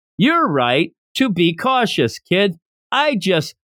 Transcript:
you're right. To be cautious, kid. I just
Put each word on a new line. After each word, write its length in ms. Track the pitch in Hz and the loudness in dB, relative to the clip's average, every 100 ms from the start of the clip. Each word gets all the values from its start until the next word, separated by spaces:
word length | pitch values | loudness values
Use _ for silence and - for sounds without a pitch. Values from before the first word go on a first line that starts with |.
| _ - | _ -2
you're 280 | 240 339 277 | 0 2 0
right. 460 | 143 120 131 175 _ _ | 0 2 0 -2 _ _
To 160 | - 262 | -2 -2
be 240 | 170 165 165 | 2 0 0
cautious, 640 | 262 262 226 - 120 - | -2 0 0 0 -2 -2
kid. 380 | - 180 202 165 _ _ - | -2 0 0 -2 _ _ -6
I 240 | 254 302 226 | -2 0 0
just 380 | 185 165 - - | 0 0 -2 -12